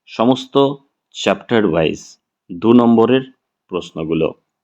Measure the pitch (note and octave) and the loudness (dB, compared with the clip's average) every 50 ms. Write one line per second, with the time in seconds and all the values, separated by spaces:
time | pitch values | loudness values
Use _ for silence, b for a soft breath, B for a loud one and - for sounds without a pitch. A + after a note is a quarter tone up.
0 | _ - - - A2+ B2 B2+ B2+ - - - C#3 C#3 C#3 C#3+ - _ _ _ _ | _ -12 -6 -2 0 0 0 -2 -4 -2 0 0 0 0 -2 -6 _ _ _ _
1 | _ _ _ - - G2+ F#2+ G2 - - A#2+ A2+ G#2 F2+ D#2+ E2+ E2 D#2 E2 - | _ _ _ -6 -4 -2 -2 -4 -4 -2 0 0 0 0 0 0 0 -2 -4 -6
2 | - - - _ _ _ _ _ _ - F#2 F2 F#2+ A2+ A#2+ B2 A#2+ A#2 A#2 A2+ | -12 -20 -20 _ _ _ _ _ _ -18 -12 -4 0 4 4 4 4 4 4 4
3 | A2+ A2+ B2+ C3 C3 C3 _ _ _ _ _ _ _ _ F#2+ E2+ E2 - - D#2+ | 4 2 2 0 -2 -6 _ _ _ _ _ _ _ _ -10 -10 -10 -10 -10 -10
4 | D#2+ D#2 D#2+ D#2+ D#2 - - - _ _ _ _ | -6 -4 -2 -2 -2 -4 -6 -10 _ _ _ _